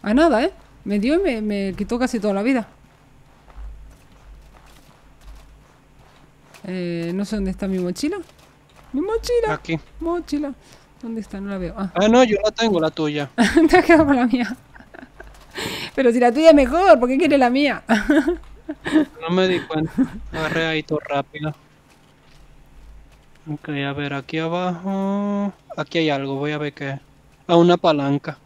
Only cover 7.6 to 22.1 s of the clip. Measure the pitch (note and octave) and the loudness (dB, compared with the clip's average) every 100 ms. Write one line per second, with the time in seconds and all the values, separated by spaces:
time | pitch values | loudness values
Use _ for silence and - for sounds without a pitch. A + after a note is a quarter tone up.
7.6 | G3 F#3 F3+ F3+ D4 G4 D#4+ _ - _ | -4 -4 -4 -4 -4 -6 -10 _ -20 _
8.6 | _ - - C4 F#4+ A4+ A4+ A#4+ A4 - | _ -20 -10 -6 -4 -4 0 0 0 -4
9.6 | - E3 - - E4 F4 D#4+ C#4+ D4 - | -4 -8 -8 -8 -4 -4 -4 -6 -6 -10
10.6 | - - _ _ A#3 A3+ G3+ G3 G3+ G3 | -20 -20 _ _ -10 -10 -10 -12 -8 -8
11.6 | F3 - F#3+ F3 G#3 A#3+ B3+ G3+ G#3+ G#3+ | -8 -6 -6 0 4 6 4 2 -2 0
12.6 | A3+ F3+ D#3+ - D3+ D3 C#3+ - A3+ E4+ | 0 2 0 -2 -4 -4 -6 0 2 4
13.6 | D#4+ F4+ F4+ D#4+ D4 C4+ A#3+ B3 A#3 B3+ | 6 4 6 4 6 2 2 0 -4 -8
14.6 | _ - - - - - - - - - | _ -20 -20 -20 -20 -20 -20 -20 -18 -12
15.6 | - - - - B3+ A#3 A#3+ A#3+ D#4+ D4 | -10 -10 -8 2 2 4 4 8 8 8
16.6 | B3+ D#4 F#4+ C#4+ B3 C4+ D#4+ C#4+ B3 B3+ | 6 2 6 6 4 2 2 4 4 2
17.6 | C#4+ G#3 - A3 G3+ D4 C4+ F4 - - | 0 -2 -2 -2 2 2 2 -4 -8 -20
18.6 | - D4 - D#4 C#4+ - E3 F3+ F#3 F3+ | -16 -12 -2 0 0 -6 -2 0 2 0
19.6 | - D#3 D#3+ - C4 G#3+ - D#3+ D#3 E3+ | -2 -6 -4 -2 -4 -4 -12 -6 -4 -2
20.6 | E3 D#3+ D3+ D3+ - C#3+ C#3 D#3 D#3 D3+ | -2 -4 -4 -8 -4 -4 -4 -8 -10 -10
21.6 | _ _ _ _ _ | _ _ _ _ _